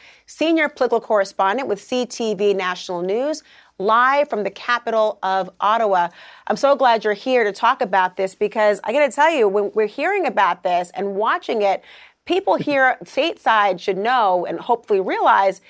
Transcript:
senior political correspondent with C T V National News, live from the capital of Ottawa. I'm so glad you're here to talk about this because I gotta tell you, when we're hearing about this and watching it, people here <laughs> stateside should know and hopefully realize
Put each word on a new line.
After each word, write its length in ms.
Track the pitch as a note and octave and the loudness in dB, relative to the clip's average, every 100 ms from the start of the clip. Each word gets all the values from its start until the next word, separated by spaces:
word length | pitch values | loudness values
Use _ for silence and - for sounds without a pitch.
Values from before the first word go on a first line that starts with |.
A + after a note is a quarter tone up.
| - - - | -18 -20 -12
senior 420 | - D#4 D#4+ D4 | -2 0 2 0
political 320 | - B3 A#3 | -2 0 0
correspondent 680 | - G#3+ G3 - F#3+ A#3+ C#4 | 0 0 0 0 0 0 -4
with 120 | G3 | -6
C 240 | - B3+ | -4 -4
T 300 | B3 - A3 | -4 -4 -4
V 180 | F#3+ G#3 | 0 0
National 480 | G3 F3+ F3+ - F3 | 0 -2 -6 -8 -6
News, 420 | F3+ G#3+ C#4+ D4+ - - _ - | -4 -2 -2 -6 -10 -20 _ -6
live 500 | G3 A3+ B3+ C#4+ D4 | 0 2 2 2 0
from 140 | G#3 | -2
the 80 | G3 | -6
capital 680 | - - A#3+ A#3+ A3 G#3+ - | -6 -4 -4 0 0 0 -2
of 280 | F#3+ F#3+ F#3 - | -2 -2 -4 -4
Ottawa. 480 | G3 A3+ G#3+ F3+ E3+ - - - - | 0 2 2 2 0 -6 -20 -12 -6
I'm 100 | G#3 | 0
so 200 | C#4 C4+ | 2 4
glad 280 | C4 A3+ | 4 2
you're 100 | G#3+ | 0
here 300 | G#3 C4 B3+ | -2 0 2
to 80 | G#3 | 0
talk 280 | F#3+ A#3 C4 | 2 2 2
about 360 | G#3 F#3+ F#3 - | 0 0 0 -2
this 180 | F#3+ | -4
because 460 | - G#3 A3+ G#3+ G#3 | -2 -4 2 2 2
I 80 | - | 0
gotta 180 | C#4 C#4+ | 0 0
tell 200 | C#4 D#4 | 2 2
you, 180 | D#4 G#3 | 4 2
when 220 | G3+ G3+ | 2 -2
we're 140 | G#3 G#3+ | -2 -2
hearing 400 | - D#4+ G4+ D4 | -2 -2 0 -2
about 380 | G#3 F#3 F3 | 2 0 0
this 260 | F#3 F3 F3+ | -2 -2 -2
and 220 | - G3+ G3 | -6 -6 -2
watching 460 | A3+ E4+ - A#3 | -2 -2 -4 -2
it, 200 | G3 F#3 - - - _ - | 0 -2 -6 -20 -20 _ -4
people 300 | F4+ G4 D#4 | -2 0 -2
here 420 | - C#4 C4 - | 0 2 2 0
<laughs> 40 | |
stateside 760 | E3+ - E4 E4 B3 A3 G3+ F3+ | -6 -2 -2 -2 0 2 2 0
should 160 | - F#3 | -4 -2
know 480 | A3 B3+ G3+ F3+ | 0 2 2 0
and 160 | - E3 | -2 -6
hopefully 400 | E3 - - G3 | -2 -2 0 -2
realize 600 | F#3+ G#4+ G4 G#3+ G3 F#3 | 0 0 2 4 2 -2